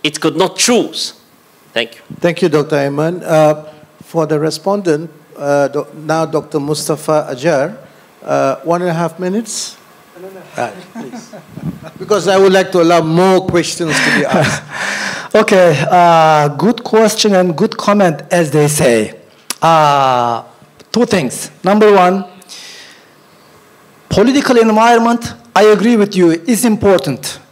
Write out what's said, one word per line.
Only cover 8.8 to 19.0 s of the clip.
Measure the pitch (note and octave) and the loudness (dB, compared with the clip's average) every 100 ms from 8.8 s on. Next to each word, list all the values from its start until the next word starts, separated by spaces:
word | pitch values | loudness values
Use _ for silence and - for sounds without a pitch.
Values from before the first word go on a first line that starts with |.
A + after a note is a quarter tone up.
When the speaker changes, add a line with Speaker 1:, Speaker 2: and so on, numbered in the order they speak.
Speaker 2:
and | F3+ | -2
a | |
half | E3 E3+ E3 | -4 -4 -6
minutes. | F#3 G3+ A3+ - - - _ _ _ F3 F#3 F#3+ D3+ - | -6 -6 -6 -12 -12 -16 _ _ _ -20 -20 -20 -16 -10
Right, | A#2+ F#3 E3+ | -8 -10 -20
please. | A#3 C3+ A#3 - G3+ - - - - D#3+ - | -18 -16 -16 -18 -20 -20 -14 -12 -12 -18 -16
Because | F#3 G3+ E3 | -2 -2 2
I | F#3+ | 4
would | G3 | 4
like | F#3+ F#3 | 4 2
to | F3+ | 2
allow | E3 E3+ | 4 2
more | D#3+ E3 F#3+ F#3 F#3 | 2 2 4 2 2
questions | E3+ D#3 - E3 D3 | -2 -2 -6 -4 -2
to | D3 - | 0 0
be | C#3+ | 0
asked. | - C#3+ - - | 0 -2 -4 -10
Speaker 3:
<laughs> | - - - - - - G#3+ | -10 -8 -8 -8 -10 -2 0
Okay, | G#3+ G3 F3 C#3 D#3 | 2 4 4 2 2
uh, | F3+ E3+ E3 D#3+ D3+ D3 | 4 4 4 4 4 0
good | C#3+ E3+ - | 0 -2 -2
question | - A3 A3 G#3+ G#3+ F#3+ | 0 2 2 2 0 2
and | F3+ D3+ | 0 0
good | A3 - | -4 -2
comment, | - G#3 F#3 D3 - | -2 2 2 -2 -2
as | F3 D#3 | -2 0
they | D3+ D3 | 0 0
say. | D3 C3 A2+ | 2 2 2